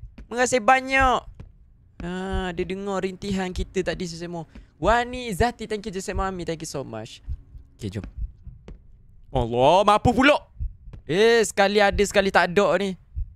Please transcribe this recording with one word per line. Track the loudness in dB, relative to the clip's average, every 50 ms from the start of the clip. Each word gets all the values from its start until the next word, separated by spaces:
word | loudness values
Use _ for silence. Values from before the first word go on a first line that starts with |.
| -20 -20 -18 -18 -14
Terima | -6 -2 0 0
kasih | 2 2 2
banyak. | 4 4 4 4 2 0 2 2 4 4 2 0 -4 -8 -16 -18 -20 -20 -20 -20 -20 _ -20 _ _ _ _ -12 -10
Ah, | -8 -6 -6 -6 -4 -4 -4 -4 -4
dia | -4 -6 -6
dengar | -6 -6 -8 -6 -4 -4 -4
rintihan | -4 -6 -8 -8 -6 -4 -4 -4 -4 -4 -4
kita | -6 -6 -4 -4 -4
tadi, | -2 -2 -4 -6 -6 -8
Sasemo. | -8 -10 -10 -10 -10 -10 -10 -12 -16 -20 -20 _ _
Wani | -2 0 2 2 2 0 -2 -6 -8 -6 -4
Zati, | -2 0 0 0 -2 -4 -8 -8
thank | -8 -6 -6
you, | -8 -8
Sasemo | -8 -8 -6 -4 -4
Ami. | -4 -4 -4 -6 -6
Thank | -8 -8 -8 -8
you | -10
so | -8 -8 -10
much. | -8 -10 -12 -12 -12 -16 -16 -12 -12 -12 -12 -14 -18 -20 -20 -20 -20 _ -12
Okey, | -10
jom. | -8 -8 -8 -10 -10 -8 -8 -8 -8 -8 -12 -20 -20 -20 -20 -20 -20 -20 -20 -20 -20 -20 -20 -20 -20 -20 -20 -10 -4
Allah, | -2 -2 -2 0 2 4 6 6 6 6 6
mampu | 6 4 4 4 2
pula. | 4 6 6 6 4 4 0 -8 -12 -10 -10 -10 -10 -12 -20 -20 -20 -12 -6
Eh, | -2 0 2 4 4 4 4 2
sekali | 0 2 2 2 4 4 4
ada, | 4 4 4 2 0
sekali | 2 2 2 2
tak | 4 4 4 2 4
ada | 2 2 4 4 2
ni. | 2 0 -2 -6 -8 -12 _ -8 -8 -8 -8 -10